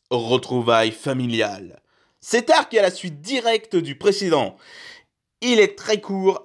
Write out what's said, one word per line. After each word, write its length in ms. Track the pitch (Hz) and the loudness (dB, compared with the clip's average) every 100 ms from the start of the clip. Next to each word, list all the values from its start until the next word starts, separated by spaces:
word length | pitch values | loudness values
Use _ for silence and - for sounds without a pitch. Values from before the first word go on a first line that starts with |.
| - | -4
retrouvailles 840 | 123 117 113 - 127 117 113 113 | -4 0 0 0 -2 2 4 4
familiales. 880 | 110 143 131 123 113 104 95 87 - _ _ _ _ | -2 -6 -4 -2 -2 -2 -4 -16 -20 _ _ _ _
Cet 280 | - 233 233 | -2 -2 4
arc 240 | 311 - | 2 2
est 80 | 180 | 0
la 100 | 185 | 0
suite 280 | 185 180 147 | -2 -12 -12
directe 560 | 180 269 226 220 - 180 | -6 -4 0 -2 -2 -4
du 220 | 143 139 | -4 -2
précédent. 580 | 202 196 190 151 98 - - - - - _ _ _ - | 0 0 0 0 0 -6 -20 -20 -20 -20 _ _ _ -6
Il 200 | 240 226 | 0 4
est 160 | 196 - | 4 2
très 240 | - 214 | -4 -4
court 420 | - 190 190 180 | -4 -2 0 0